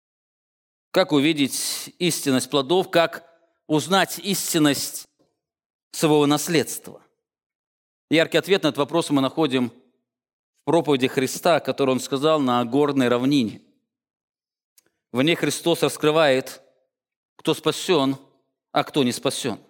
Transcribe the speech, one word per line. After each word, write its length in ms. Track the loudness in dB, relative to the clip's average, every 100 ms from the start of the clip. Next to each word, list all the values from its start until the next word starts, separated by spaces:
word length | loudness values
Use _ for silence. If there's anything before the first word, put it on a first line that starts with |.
| _ _ _ _ _ _ _ _ _
Как 200 | 0 2
увидеть 840 | 2 2 0 -2 -2 -6 -8 -12 -4
истинность 500 | -2 -2 0 -2 0
плодов? 420 | -2 0 -2 0
Как 320 | 2 2 -2 -18 _ _ _ -2
узнать 520 | -2 2 0 0 -4
истинность 880 | -4 -4 -2 2 2 2 -4 -10 -18 _ _ _ _ _ _ _ _
своего 320 | -2 2 4
наследства? 760 | 4 0 0 -2 -2 -8 -14 -20 _ _ _ _ _ _ _ _ _ _ -2
Яркий 300 | 0 2 0
ответ 240 | 0 0
на 60 | 0
этот 100 | -2
вопрос 320 | -2 -2 0
мы 100 | 0
находим 480 | 0 0 0 0 -4
в 960 | -6 _ _ _ _ _ _ _ _
проповеди 420 | 0 0 2 0 0
Христа, 540 | 0 -4 0 0 0
которую 360 | 0 -2 0 0
он 40 |
сказал 400 | -2 -2 0 2
на 240 | 2 0
горной 440 | 0 0 2 2 2
равнине. 520 | 2 2 0 0 -6 _ _ _ _ _ _ _ _ _ _ _ _ _ _ _
В 80 | -2
ней 140 | 0
Христос 480 | 0 -2 -2 -2 0
раскрывает, 800 | 0 0 0 4 4 2 -2 -12 _ _ _ _ _ _ _ _
кто 160 | -4
спасен, 640 | -2 -2 -4 0 2 2 -2 -10 _ _ _ _
а 120 | -4
кто 200 | -2 0
не 80 | 0
спасен. 480 | 0 -4 -4 -6 -8 _